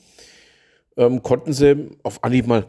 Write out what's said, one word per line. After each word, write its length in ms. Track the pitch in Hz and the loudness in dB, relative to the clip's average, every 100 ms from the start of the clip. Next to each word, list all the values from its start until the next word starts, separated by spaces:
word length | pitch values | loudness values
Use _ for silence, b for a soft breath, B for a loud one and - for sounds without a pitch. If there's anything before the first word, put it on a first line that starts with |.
| b b b b b b b b _ - | b b b b b b b b _ 0
Ähm, 260 | 120 127 | 0 0
konnten 300 | - 127 160 | -2 -2 -2
sie 380 | 135 143 143 - - | 2 2 2 -2 -12
auf 220 | 117 - | -12 -8
Anhieb 240 | 120 127 117 | -2 0 0
mal 180 | 117 | 0